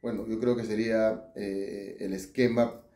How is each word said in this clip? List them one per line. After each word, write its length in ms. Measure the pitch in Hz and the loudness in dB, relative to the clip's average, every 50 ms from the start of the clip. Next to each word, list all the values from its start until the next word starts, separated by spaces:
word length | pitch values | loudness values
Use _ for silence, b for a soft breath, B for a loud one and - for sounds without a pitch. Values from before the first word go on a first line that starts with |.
bueno, 260 | - 120 107 101 98 113 | -4 -4 -4 -4 -4 -4
yo 120 | 113 110 | -2 0
creo 160 | 117 123 120 | 2 2 2
que 80 | 117 110 | 2 0
sería, 680 | 104 107 107 117 110 113 110 110 110 110 110 - - - | -2 0 0 2 2 4 4 4 4 2 0 -6 -14 -10
eh, 640 | - 104 101 98 98 98 104 104 101 - - - - | -8 -6 -4 -4 -4 -4 -6 -6 -8 -10 -10 -10 -8
el 140 | 104 95 95 | -6 -6 -6
esquema 680 | 95 - - - - 123 113 117 120 117 117 - - - b b | -6 -6 -8 0 2 2 4 6 4 2 2 0 -10 -18 b b